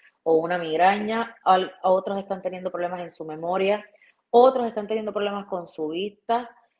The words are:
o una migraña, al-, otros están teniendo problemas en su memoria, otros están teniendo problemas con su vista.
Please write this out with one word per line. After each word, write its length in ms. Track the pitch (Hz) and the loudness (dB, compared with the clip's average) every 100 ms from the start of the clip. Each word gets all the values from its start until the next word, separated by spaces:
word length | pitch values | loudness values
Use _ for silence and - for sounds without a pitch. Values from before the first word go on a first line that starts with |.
| _ _ | _ _
o 140 | 165 160 | 2 2
una 200 | 170 180 | 2 -2
migraña, 760 | 165 156 185 208 208 226 226 - | -2 2 4 2 -2 -4 -6 -4
al-, 280 | - 185 185 - | 2 2 2 -2
otros 340 | 185 185 190 196 | 0 2 0 -6
están 240 | 190 190 | -6 -8
teniendo 300 | 185 185 185 | -8 -8 -8
problemas 300 | 180 175 180 | -6 -6 -6
en 100 | 170 | -10
su 120 | - | -12
memoria, 600 | 160 156 170 190 190 208 - _ _ _ _ | -12 -8 -4 0 0 -2 -4 _ _ _ _
otros 340 | 233 254 262 233 | 6 8 6 -2
están 220 | 220 202 | -4 -4
teniendo 260 | 220 214 | -4 -4
problemas 320 | 202 202 202 196 | -4 -4 -6 -8
con 220 | 185 170 | -10 -10
su 220 | - 156 | -8 -6
vista. 600 | 165 202 202 - 233 240 - _ _ | -4 -8 -8 -4 -4 -4 -16 _ _